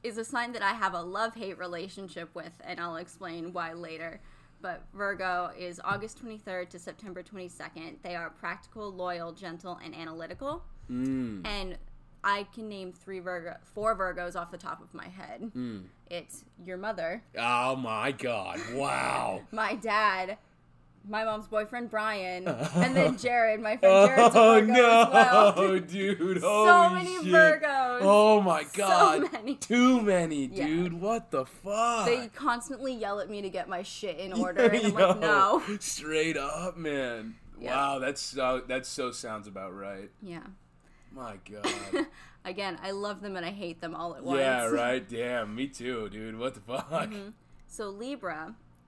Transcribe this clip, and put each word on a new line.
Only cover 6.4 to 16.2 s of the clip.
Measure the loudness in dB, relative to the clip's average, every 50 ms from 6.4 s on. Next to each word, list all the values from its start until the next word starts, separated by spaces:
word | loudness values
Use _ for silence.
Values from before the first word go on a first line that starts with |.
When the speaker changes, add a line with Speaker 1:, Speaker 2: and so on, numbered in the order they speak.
| -12 -10 -8 -8 -10 -10 -14
Speaker 1:
to | -18
September | -16 -16 -16 -16 -16 -16 -14 -14 -16
twenty-second. | -16 -16 -16 -16 -16 -16 -16 -16 -16 -16 -16 -16 -16 -18 -16 -14
They | -12 -10
are | -10 -10 -12
practical, | -14 -12 -10 -10 -10 -12 -14 -20 -16 -14 -14 -12 -10
loyal, | -8 -8 -6 -6 -8 -10 -12 -14
gentle, | -14 -14 -14 -14 -14 -14 -14 -14 -14 -14
and | -16 -14
analytical. | -14 -14 -14 -12 -14 -14 -14 -14 -10 -10 -10 -10 -10 -12 -16 -18 -18 -14 -10
Speaker 2:
Mm. | -6 -4 -4 -4 -4 -4 -4 -6 -8 -8 -8
Speaker 1:
And | -8 -8 -6 -8 -8 -10 -12 -16 -18 -20 -20 -20 -20 -18 -8 -4
I | -4 -4 -4 -4 -10 -14
can | -14 -14 -12
name | -12 -12 -12 -14 -16
three | -18 -16 -14 -12 -12
Virgo, | -10 -10 -10 -10 -10 -12 -14 -16 -20
four | _ -10 -4 -2 -2 0
Virgos | 0 -2 -4 -4 -6 -8 -8 -8
off | -8 -10 -10
the | -12 -14
top | -12 -12 -14 -14 -16
of | -20 -18
my | -18 -16
head. | -16 -16 -18 -16 -16 -14 -12 -12 -12 -10
Speaker 2:
Mm. | -8 -8 -8 -8 -12 -14 -16 -20 _ _ -12
Speaker 1:
It's | -12 -12